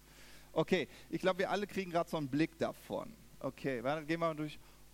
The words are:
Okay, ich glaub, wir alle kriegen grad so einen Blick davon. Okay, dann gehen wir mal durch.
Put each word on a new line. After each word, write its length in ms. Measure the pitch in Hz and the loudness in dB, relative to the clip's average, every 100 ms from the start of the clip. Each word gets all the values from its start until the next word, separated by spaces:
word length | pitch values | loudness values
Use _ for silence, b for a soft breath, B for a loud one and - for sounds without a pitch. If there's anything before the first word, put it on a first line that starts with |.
| B B B B B | B B B B B
Okay, 340 | - 156 185 123 B B | 2 4 4 4 B B
ich 120 | 165 | 0
glaub, 180 | 185 185 | 2 4
wir 100 | 190 | 2
alle 160 | 185 202 | 2 0
kriegen 240 | 190 190 | -2 0
grad 180 | 170 170 | 2 2
so 80 | 165 | 0
einen 100 | 139 | 0
Blick 280 | 139 160 - | 2 2 2
davon. 520 | 113 - - 101 - - - - | -4 -4 -6 -6 -6 -12 -20 -8
Okay, 420 | 135 - 143 123 | -8 -4 -2 0
dann 240 | 123 156 151 | 0 -2 -2
gehen 140 | 165 | 0
wir 80 | 165 | 0
mal 80 | 151 | 0
durch. 240 | 151 - B B B | -4 -6 B B B